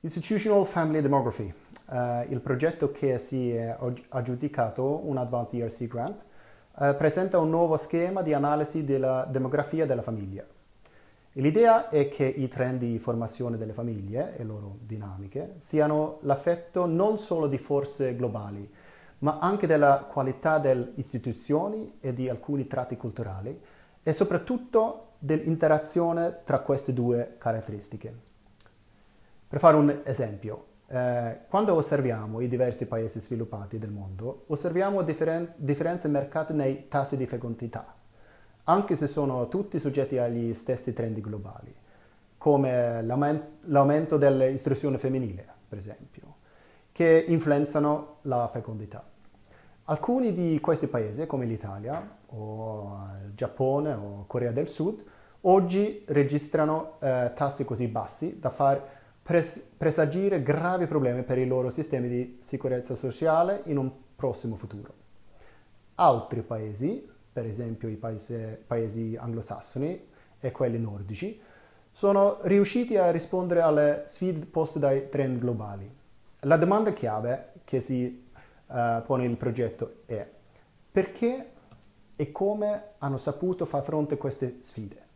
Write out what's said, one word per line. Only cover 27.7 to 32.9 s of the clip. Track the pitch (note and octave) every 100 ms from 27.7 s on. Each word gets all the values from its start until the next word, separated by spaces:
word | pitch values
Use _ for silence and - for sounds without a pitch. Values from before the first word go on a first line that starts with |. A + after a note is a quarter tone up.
| G#2 - G#2+ A2+ A#2 _ _ _ _ - _ _ _ _ _ - - -
Per | D3
fare | E3+ D3+
un | D3 C#3+
esempio, | - B2+ A#2 G2+ G#2+ - - - _
eh, | B2+ B2 A#2+ A#2 A2+ -
quando | G3 G#3
osserviamo | E3+ D3 C#3+ B2+ A2+ G#2+ A2
i | B2
diversi | A#2+ B2 A#2
paesi | A#2+